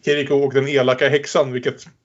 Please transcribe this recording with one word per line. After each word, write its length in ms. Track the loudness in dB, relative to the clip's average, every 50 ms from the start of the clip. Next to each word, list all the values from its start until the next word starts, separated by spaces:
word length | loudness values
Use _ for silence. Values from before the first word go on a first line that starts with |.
| _
Kirikou 400 | -2 -2 -2 0 0 0 2 2
och 100 | 2 0
den 140 | 0 0 2
elaka 400 | 0 2 2 2 2 2 2 2
häxan, 440 | 2 0 -2 0 0 0 0 0 -2
vilket 340 | -4 -4 -6 -6 -6 -16 -20 _ _ _